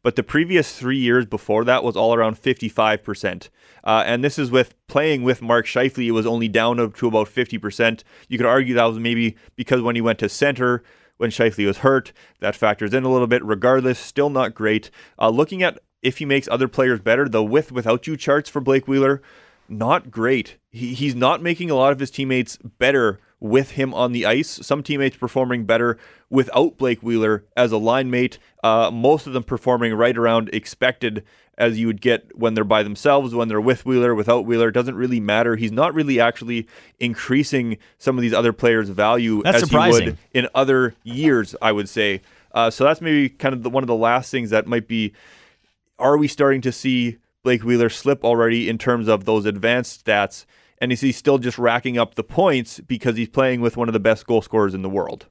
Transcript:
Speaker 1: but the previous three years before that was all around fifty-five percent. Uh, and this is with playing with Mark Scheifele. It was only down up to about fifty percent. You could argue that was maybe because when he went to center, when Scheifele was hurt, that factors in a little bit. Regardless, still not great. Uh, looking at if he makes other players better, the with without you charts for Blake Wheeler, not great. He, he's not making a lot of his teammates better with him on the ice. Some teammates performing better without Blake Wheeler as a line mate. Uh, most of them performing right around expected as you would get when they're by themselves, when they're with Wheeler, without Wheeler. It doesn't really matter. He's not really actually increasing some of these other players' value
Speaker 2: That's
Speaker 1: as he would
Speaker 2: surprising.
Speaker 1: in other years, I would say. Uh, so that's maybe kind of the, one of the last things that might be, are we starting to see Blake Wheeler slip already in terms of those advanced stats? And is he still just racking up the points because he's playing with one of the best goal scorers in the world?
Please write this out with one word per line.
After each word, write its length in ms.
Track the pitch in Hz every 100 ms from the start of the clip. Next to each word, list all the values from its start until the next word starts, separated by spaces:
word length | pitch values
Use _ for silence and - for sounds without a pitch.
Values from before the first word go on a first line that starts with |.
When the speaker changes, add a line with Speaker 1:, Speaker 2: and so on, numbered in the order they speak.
Speaker 1:
but 100 | 123
the 80 | 117
previous 560 | 110 147 170 180 147 -
three 200 | 127 135
years 280 | 120 123 113
before 380 | 104 - 107
that 180 | 117 127
was 140 | 120 98
all 180 | 110
around 240 | 117 110 110
fifty-five 640 | 135 123 110 - 110 107
percent. 480 | - 101 98 90 - _ _ _
Uh, 220 | - 110 98
and 160 | 120
this 160 | 143 139
is 140 | 131
with 220 | 127 123 _ _
playing 380 | 143 156 143
with 180 | 123 123
Mark 240 | 117 120 113
Scheifele. 400 | - 131 131 120
It 60 |
was 140 | 113 113
only 200 | 117 113
down 320 | 107 113 120
up 160 | 113 -
to 100 | 120
about 180 | 110 104
fifty 320 | - 120 113
percent. 460 | 107 - 117 113 _ - _
You 100 | 123
could 80 | 120
argue 280 | 131 127
that 100 | 120
was 160 | 117 113
maybe 340 | 117 117 117 - _ -
because 240 | 120 127
when 160 | 117 117
he 40 |
went 200 | 117 107
to 80 | 101
center, 560 | - 143 127 123 120 _ _ _ _
when 120 | 117
Scheifele 360 | - 117 107 101
was 120 | 98
hurt, 340 | 131 135 - _ _ _
that 140 | 98
factors 380 | - 110 104 104
in 100 | 127
a 80 | 131
little 160 | 127 120
bit. 160 | 120
Regardless, 560 | 107 104 123 131 127 123
still 300 | - - 143
not 260 | 135 117
great. 360 | - 107 107 - _ - -
Uh, 120 | 110
looking 320 | 117 156 190
at 160 | 175 - _ _
if 160 | 127 -
he 80 | 143
makes 200 | 139 -
other 220 | 123 131
players 320 | - 131 117
better, 260 | 98 120 139
the 160 | 110
with 300 | 107 139 156
without 340 | 127 113 120 -
you 100 | 151
charts 320 | - 143 147
for 100 | 147
Blake 260 | 131 135 131
Wheeler, 360 | 135 135 139 _ - _ _ _
not 440 | 107 117 170 123
great. 480 | 113 117 131 - - _
He, 220 | 113 120
he's 220 | 127 143
not 260 | 120 127 131
making 300 | 170 165 175
a 40 |
lot 180 | 139 135
of 80 | 135
his 100 | 135
teammates 480 | - 135 127 120 -
better 600 | 107 _ 123 139 113 98 _ _
with 320 | 107 123 135
him 220 | - 135
on 180 | 117 123
the 140 | 120 107
ice. 340 | 123 165 -
Some 200 | - 143
teammates 340 | 139 147 135 -
performing 480 | 123 131 127 120
better 320 | 107 113 120 117 - _ _
without 480 | 131 123 123 160 -
Blake 260 | 131 117
Wheeler 440 | 113 117 110 107 _ -
as 160 | 120
a 60 | 107
line 320 | 110 131 131
mate. 280 | 123 127 - _ _
Uh, 280 | 113 113 113
most 340 | 113 131 156 147
of 60 |
them 100 | 127
performing 520 | 113 127 127 123 117
right 240 | 110 120 117
around 320 | 117 113 110
expected 720 | 110 - - 127 127 120 107 - _ _ -
as 200 | 120 110
you 80 | 113
would 160 | 101
get 340 | 123 117 _ -
when 160 | 113
they're 120 | 110
by 180 | 104 107
themselves, 520 | 104 101 147 143 131
when 140 | 117 113
they're 100 | 107
with 280 | 117 123 131
Wheeler, 280 | 127 120
without 300 | 113 107 120
Wheeler. 240 | 107 117 117
It 40 |
doesn't 220 | 113 123
really 260 | 107 123 120
matter. 360 | 101 107 117 110
He's 160 | 110
not 220 | 110 165
really 260 | 156 147 127
actually 460 | 117 - 117 117 110 - - _
increasing 760 | 120 113 - 131 143 139 120 107 _ _
some 220 | - 127
of 40 |
these 120 | 120
other 180 | 117 117
players' 380 | 104 120 113 101
value 520 | 95 104 123 113 107
Speaker 2:
That's 200 | 110 120
Speaker 1:
as 80 | 143
he 60 | 123
would 180 | 117
Speaker 2:
surprising. 240 | 117 113 - _
Speaker 1:
in 140 | 131 123
other 400 | 127 135 131 123 -
years, 540 | 113 120 156 123 101 -
I 100 | 113
would 160 | 104 98
say. 320 | 113 104 98 _ _ _
Uh, 160 | - 117
so 160 | -
that's 160 | 139 156
maybe 300 | 165 147 135
kind 240 | _ 143
of 80 | 131
the, 80 | 117
one 120 | 131
of 40 | 127
the 80 | 113
last 340 | 113 123 120
things 200 | 131 113
that 160 | 107 -
might 200 | 120 107
be, 280 | 117 104 _ - - _ _ _ _ _ -
are 200 | 131 147
we 100 | 147
starting 320 | - 143 131
to 120 | 123
see 440 | 120 135 127 120 113 _ _
Blake 220 | 127 123
Wheeler 240 | 113 120 117
slip 340 | - 139 139
already 460 | 117 117 113 117 104
in 80 | 113
terms 320 | 127 120 110
of 160 | 107
those 220 | 95 110 104
advanced 580 | 101 113 123 120 -
stats? 400 | - 104 98 - - _ _ _
And 140 | 123
is 80 | 123
he 120 | 135
still 260 | 120 - 139
just 200 | 123 -
racking 400 | 120 117 131 120
up 160 | 113
the 100 | -
points 560 | - - 190 135 117 -
because 360 | - 127 127 113
he's 120 | 113
playing 320 | - 131 127
with 160 | 117 117
one 120 | 117
of 40 |
the 80 | 110
best 260 | 107 110 -
goal 160 | 113
scorers 320 | - 113 101
in 80 | 95
the 80 | 95
world? 360 | 98 - - -